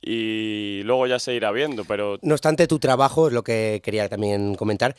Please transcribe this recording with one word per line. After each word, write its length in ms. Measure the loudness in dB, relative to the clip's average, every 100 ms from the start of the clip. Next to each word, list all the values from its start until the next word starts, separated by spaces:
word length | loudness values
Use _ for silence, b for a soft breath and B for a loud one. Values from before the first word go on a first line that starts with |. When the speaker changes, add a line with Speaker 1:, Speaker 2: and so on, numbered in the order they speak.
Speaker 1:
y 760 | -6 -4 -4 -4 -4 -6 -6 -8
luego 240 | 0 0 2
ya 140 | 0
se 120 | -2
irá 200 | -2 0
viendo, 320 | 0 -2 -4
pero 340 | -6 -4 -4 -4
Speaker 2:
No 120 | 0
obstante, 320 | 2 2 2 2
tu 140 | 2
trabajo, 480 | 2 4 4 4 4
es 40 |
lo 120 | 2
que 360 | 0 0 0 -2
quería 240 | -2 -2 -2
también 480 | 0 0 0 0 -2
comentar, 400 | -2 0 0